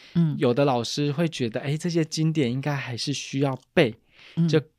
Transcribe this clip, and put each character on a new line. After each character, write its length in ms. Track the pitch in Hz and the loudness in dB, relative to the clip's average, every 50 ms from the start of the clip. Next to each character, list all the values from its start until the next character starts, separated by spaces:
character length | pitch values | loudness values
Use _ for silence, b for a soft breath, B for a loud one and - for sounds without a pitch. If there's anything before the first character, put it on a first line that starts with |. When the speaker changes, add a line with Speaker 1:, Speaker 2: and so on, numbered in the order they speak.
| B B B | B B B
Speaker 1:
嗯。 200 | 170 170 156 139 - | 2 2 2 2 2
Speaker 2:
有 140 | 131 123 120 | 2 2 4
的 120 | 139 143 | 4 2
老 180 | 143 127 120 113 | 2 2 0 -2
师 300 | - - - 147 147 139 | -4 -4 -2 -2 -2 0
会 160 | 143 175 160 | 0 -2 -2
觉 200 | - - 127 113 | -2 -2 -4 -4
得 120 | 107 127 - | -4 -4 -4
，“哎， 140 | 139 147 | -4 -4
这 120 | 156 - 175 | -4 -4 -2
些 160 | 165 170 156 | 0 0 0
经 280 | 160 - 160 156 160 156 | 0 0 -2 0 0 2
典 180 | 160 139 117 | 2 0 0
应 100 | 123 135 | 0 -2
该 140 | 135 151 143 | -2 -2 -4
还 220 | 135 123 123 117 | -4 -4 -6 -8
是 160 | 113 - 151 135 | -6 -4 -4 -6
需 280 | - - - - 139 | -6 -6 -6 -4 -2
要 180 | 143 139 131 - _ _ - | 0 0 -2 -4 _ _ 2
背。” 220 | 190 156 113 113 - B B B B B B B | 2 2 2 2 -4 B B B B B B B
Speaker 1:
嗯。 120 | B 170 165 | B 2 4
Speaker 2:
就 120 | 151 156 - - _ | 4 2 0 0 _